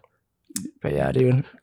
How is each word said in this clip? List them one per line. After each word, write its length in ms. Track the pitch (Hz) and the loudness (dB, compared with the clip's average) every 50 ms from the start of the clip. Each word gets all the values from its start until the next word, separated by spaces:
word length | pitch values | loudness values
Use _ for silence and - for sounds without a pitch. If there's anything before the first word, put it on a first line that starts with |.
| _ _ _ _ _ _ _ _ _ _ - - 190 - - _ | _ _ _ _ _ _ _ _ _ _ -14 -12 -12 -14 -14 _
but 100 | - - 147 | -6 -4 -2
yeah, 180 | 143 135 135 | -2 -2 0
dude. 320 | 131 131 127 127 127 135 - - - - | 2 2 2 4 2 2 0 -4 -12 -10